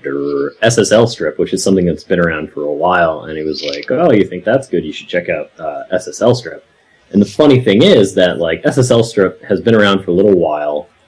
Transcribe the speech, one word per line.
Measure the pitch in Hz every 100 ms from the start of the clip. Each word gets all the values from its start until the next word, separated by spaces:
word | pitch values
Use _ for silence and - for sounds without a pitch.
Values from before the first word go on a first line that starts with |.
der | 69 69 71 71 71 -
S | 117 120
S | 98
L | 117 117
strip, | - 76 -
which | 87
is | 92
something | 98 95 87
that's | 73
been | - 90
around | 85 78 78
for | -
a | 73
while, | 73 85 90 82 78
and | 80 78
he |
was | 78 73
like, | 73 71 -
"Oh, | 135 170
you | 113 -
think | 90
that's | 107 131 -
good? | 85 78
You |
should | - -
check | 90 87
out, | 78 - -
uh, | 78 - -
S | - -
S | -
L | 110 120
strip." | 82 - - _ _ _ _
And | 101
the | 101
funny | - 147 127
thing | 113 101
is | 196 135 95 98
that, | 90 78
like, | 82 82 147
S | 131
S | 120
L | 117
strip | 113 104 92 -
has | - 95
been | 104
around | 113 101 95
for | 95
a |
little | 87 104 90
while. | 78 76 73 73 - _